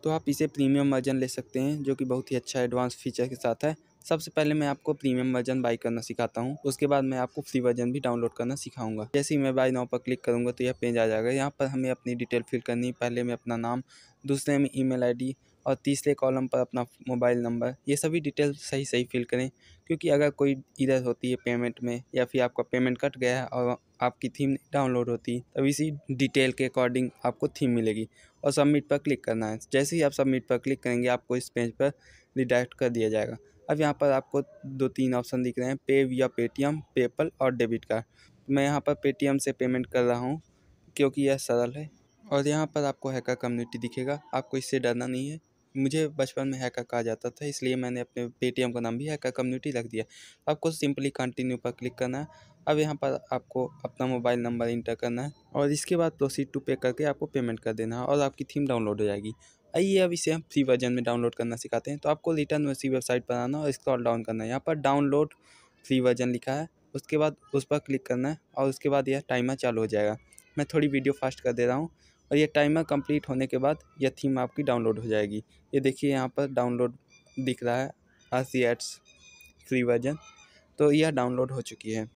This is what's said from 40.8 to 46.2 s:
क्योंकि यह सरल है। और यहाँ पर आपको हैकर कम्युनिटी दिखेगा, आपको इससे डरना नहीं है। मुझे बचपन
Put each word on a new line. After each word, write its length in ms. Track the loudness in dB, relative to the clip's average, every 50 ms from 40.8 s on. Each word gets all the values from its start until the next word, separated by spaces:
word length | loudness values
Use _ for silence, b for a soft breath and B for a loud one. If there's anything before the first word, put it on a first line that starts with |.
| _ -18 _
क्योंकि 260 | 0 0 2 2 2
यह 140 | 2 2 2 0
सरल 340 | 0 0 0 0 0 0
है। 160 | -4 -8 -12 -12 _ _ _ _ _ _ _
और 240 | -2 -2 0 2 2
यहाँ 180 | 2 0 0
पर 180 | 0 -2 -2 -2
आपको 260 | -2 -2 _ -6 -6
हैकर 240 | -4 -4 -2 -2 -4
कम्युनिटी 440 | -2 -2 -4 -2 -4 -6 -6 -8 -8
दिखेगा, 420 | -8 -6 -6 -6 -4 -4 -6 -6 -8 -6 -6
आपको 220 | -6 -4 -2 -6
इससे 220 | -6 -4 -2 -2 0
डरना 260 | 0 0 0 0 -2
नहीं 220 | -4 -4 -6 -6 -6
है। 100 | -8 -12 _ _ _ _ _ _ _
मुझे 320 | 0 0 2 2 2 0 0
बचपन 380 | 0 -2